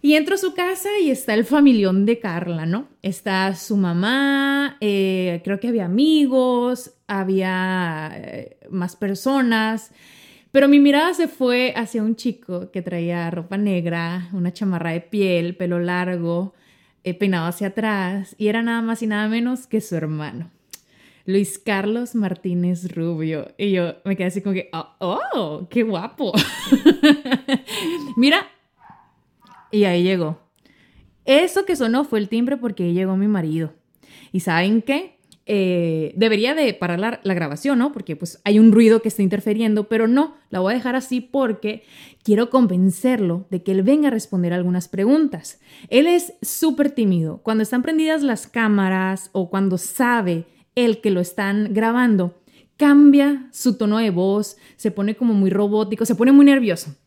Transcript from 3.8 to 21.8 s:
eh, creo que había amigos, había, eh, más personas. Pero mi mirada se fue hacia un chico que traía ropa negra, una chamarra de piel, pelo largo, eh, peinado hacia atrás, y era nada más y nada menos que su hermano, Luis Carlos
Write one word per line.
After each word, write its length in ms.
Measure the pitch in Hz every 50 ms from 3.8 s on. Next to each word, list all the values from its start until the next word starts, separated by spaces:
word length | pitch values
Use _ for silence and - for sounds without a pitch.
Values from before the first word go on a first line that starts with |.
| 190 175 170 170 190 214 254 269 277 277 277 277 277 277 277 277 285 269 - _
eh, 600 | 214 208 202 196 190 190 185 185 185 180 170 170 170
creo 160 | 196 202 196
que 80 | - 240
había 160 | 233 226 185
amigos, 1080 | 175 180 226 285 311 320 311 294 262 254 262 254 254 247 240 240 247 254 247 254 - _ _ _
había, 1040 | - 202 196 190 185 190 190 185 185 185 185 185 185 185 185 180 170 160 156 156 156 -
eh, 420 | - - - - - - - - _ _ -
más 280 | - 185 175 180 -
personas. 960 | _ 208 196 196 190 - 262 269 277 262 240 226 220 220 220 220 220 - - _ _ - - - - - - - _ _ _
Pero 160 | - 269 277 277
mi 120 | 285 285
mirada 340 | 277 285 277 285 311 349 359
se 140 | - 339 -
fue 440 | - - 262 247 247 247 254 254 -
hacia 260 | - 233 214 - 226
un 120 | 214 220 233
chico 560 | 220 - 254 - - _ - 185 175 185 180
que 120 | _ 190
traía 480 | 170 180 175 170 170 170 170 175 170 165
ropa 260 | 175 175 165 170 196
negra, 720 | 196 208 208 190 180 165 170 165 170 170 170 175 180 175 175
una 200 | 185 190 175 175
chamarra 380 | 175 - 208 196 185 170 165 170
de 100 | 160 170
piel, 560 | 170 _ - 208 196 190 180 170 165 175 180
pelo 220 | - 185 175 175 175
largo, 760 | 175 175 180 180 180 185 180 175 170 170 170 175 190 190 _ _ _ _ _ _ _ _ _ _ _
eh, 100 | 185 175
peinado 320 | 175 208 190 190 175 160
hacia 220 | 170 175 - 202 196
atrás, 680 | 196 233 220 220 208 196 185 180 190 202 190 - - _
y 100 | 214 208
era 120 | 214 226
nada 200 | 226 233 233 233
más 200 | 226 226 226 220
y 40 | 233
nada 220 | 220 214 208 214 214
menos 380 | 226 233 233 247 254 254 -
que 140 | _ - 220
su 160 | 214 - 180
hermano, 540 | 165 156 151 156 151 151 147 - - 170 - _ _ _ _ - - _ _ _ _ _ _ _ _ _
Luis 340 | - 185 196 202 196 - -
Carlos 560 | _ 220 208 196